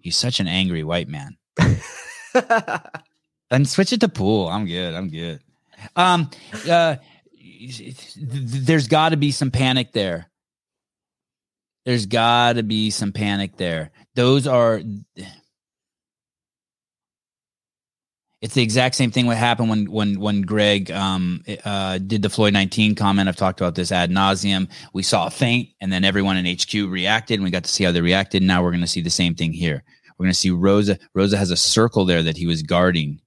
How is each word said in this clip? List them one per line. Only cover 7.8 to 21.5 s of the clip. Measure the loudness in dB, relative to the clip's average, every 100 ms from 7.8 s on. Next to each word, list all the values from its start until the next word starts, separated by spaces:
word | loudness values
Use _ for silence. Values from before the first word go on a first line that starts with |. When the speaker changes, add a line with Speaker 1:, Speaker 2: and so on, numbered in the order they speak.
| -16 -18 -20
Speaker 1:
th-, | -12
there's | -8 -6 -4 -2 2 2 4
gotta | 4 4 2
be | 0
some | 0 0
panic | 2 2 0 -2
there. | -2 -2 -4 -8 _ _ _ _ _ _ _ _ _ _ _ _ _ _ _
There's | -2 -2 0
gotta | 2 4 4 4 2
be | 0 0 -2
some | -2 -4
panic | -2 -2 -2 -4 -4
there. | -4 -4 -6 _ _
Those | 0 2 4 2
are, | 2 4 2 -4 -12 -14 -20 -20 -20 _ _ _ _ _ _ _ _ _ _ _ _ _ _ _ _ _ _ _ _ _ _ _ _ _ _ _ _ _ _
it's | -4
the | 0
exact | 2 2 2
same | 2 0
thing | 2 0
what | 2
happened | 2 2 0
when, | 0 0
when, | 0 0 0
when | 0 -2
Greg, | 0 2 2 2 -2
um, | -4 -2 -2 -2 -4 -8